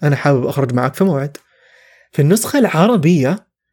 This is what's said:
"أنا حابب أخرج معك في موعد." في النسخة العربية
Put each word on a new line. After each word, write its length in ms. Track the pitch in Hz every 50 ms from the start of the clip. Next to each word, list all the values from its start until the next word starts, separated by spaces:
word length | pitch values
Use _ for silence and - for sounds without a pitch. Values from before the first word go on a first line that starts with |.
| 156
"أنا 120 | 147 143
حابب 300 | - - 147 143 127 127
أخرج 280 | - 139 143 131 120 120
معك 200 | 123 123 131 -
في 100 | - 190
موعد." 340 | 196 160 - 143 147 147 - _ _ _ _ _ _ _ _ _ _ _ _ _ _
في 100 | - -
النسخة 380 | 139 147 190 233 - - - 285
العربية 880 | 233 - - 156 180 220 247 196 143 165 180 156 127 131 180 214 _ _ _ _ _ _